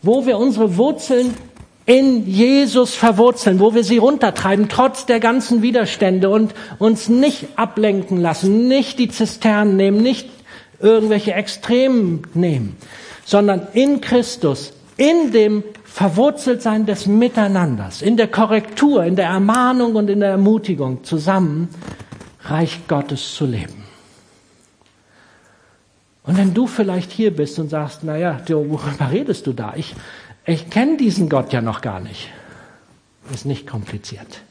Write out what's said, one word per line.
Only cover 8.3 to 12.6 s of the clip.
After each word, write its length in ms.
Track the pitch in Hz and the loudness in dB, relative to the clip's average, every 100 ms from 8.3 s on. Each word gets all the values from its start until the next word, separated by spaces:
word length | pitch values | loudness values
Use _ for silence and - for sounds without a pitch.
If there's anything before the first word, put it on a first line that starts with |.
| 156 190 214 247 | 0 0 2 2
nicht 320 | 269 - - | 0 -2 -2
die 80 | 240 | -4
Zisternen 680 | - 220 - 220 208 214 190 | -2 -4 0 0 2 2 2
nehmen, 260 | 196 202 | 2 2
nicht 260 | 240 262 - - - - - _ | 2 0 -8 -20 -20 -20 -20 _
irgendwelche 540 | 202 220 214 208 208 | 2 4 2 0 0
Extremen 920 | 185 202 - - 240 262 247 190 165 - 165 | -4 -6 -10 -2 2 2 2 0 -4 -6 -2
nehmen, 420 | 175 139 | 0 0